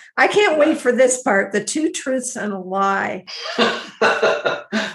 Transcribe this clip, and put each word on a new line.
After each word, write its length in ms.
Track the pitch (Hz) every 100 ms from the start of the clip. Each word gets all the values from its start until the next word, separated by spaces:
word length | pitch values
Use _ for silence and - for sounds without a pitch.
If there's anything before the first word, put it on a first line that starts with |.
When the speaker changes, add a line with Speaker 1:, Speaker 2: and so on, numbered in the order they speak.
| - -
Speaker 1:
I 80 | 359
can't 300 | 381 415 311
wait 180 | 302 294
for 160 | 254
this 300 | 226 254 -
part: 300 | 269 196 202
the 120 | 208
two 260 | 214 311 320
truths 440 | - - 262 247 226
and 160 | 208
a 60 | 196
lie. 680 | 180 190 196 196 202 190 - - - -
Speaker 2:
<laughs> 1000 | 226 - - - 208 - - - - - - 214 208